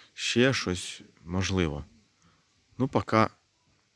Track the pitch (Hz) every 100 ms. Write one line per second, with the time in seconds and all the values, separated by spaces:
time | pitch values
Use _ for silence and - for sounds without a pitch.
0 | - - - 117 131 123 - 90 - -
1 | - _ 80 92 92 95 82 73 - _
2 | _ _ _ _ _ _ _ - 135 117
3 | - 110 110 _ _ _ _ _ _